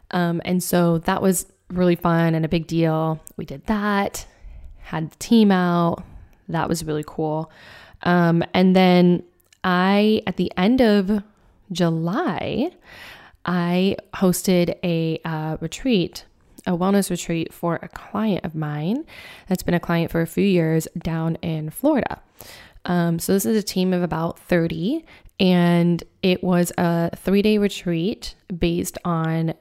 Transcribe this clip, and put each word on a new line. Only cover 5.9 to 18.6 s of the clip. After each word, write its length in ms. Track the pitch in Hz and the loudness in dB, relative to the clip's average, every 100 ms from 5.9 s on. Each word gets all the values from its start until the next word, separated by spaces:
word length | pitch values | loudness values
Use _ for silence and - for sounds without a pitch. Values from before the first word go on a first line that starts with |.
| - - - - _ - | -2 -8 -20 -20 _ -8
That 200 | 165 - | -4 -2
was 160 | 165 | -4
really 200 | 156 151 151 | -4 -6 -8
cool. 440 | - 156 156 160 - - - - - | -6 -4 -4 -8 -14 -20 -20 -20 -6
Um, 400 | - 175 170 170 - | 0 2 4 2 2
and 220 | 185 185 | 2 4
then 480 | 185 185 180 175 175 - _ _ _ | 6 6 6 6 4 -2 _ _ _
I, 580 | 185 180 185 202 214 214 - | -2 0 2 2 4 2 -2
at 100 | 180 | -2
the 160 | 180 - | -2 0
end 240 | 185 254 | 2 4
of 400 | 233 208 190 214 - _ _ _ - | 4 4 2 -2 -4 _ _ _ -10
July, 1000 | 175 170 165 170 233 330 170 - - 330 - - - - - - _ - | -2 0 0 -2 -2 -2 -4 -4 -4 -4 -6 -20 -20 -20 -20 -20 _ -4
I 500 | 180 170 180 190 - - | -2 0 0 0 -2 -8
hosted 640 | - 185 180 - 180 175 - | 0 2 2 2 2 2 -2
a, 360 | 175 165 160 160 | -2 -2 -2 -4
uh, 320 | 165 160 156 160 | -6 -6 -6 -6
retreat, 640 | 165 - 269 214 165 - - _ _ _ - | -8 -6 0 0 0 -6 -20 _ _ _ -6
a 60 | |
wellness 380 | 175 185 202 190 | -2 0 0 0
retreat 420 | 175 - 170 - | -4 -4 -4 -6
for 220 | - 170 165 | -6 -4 -4
a 120 | - | -8
client 560 | - - 202 220 185 | -18 -10 -4 -2 -2
of 100 | 170 | -4
mine 500 | 156 | -6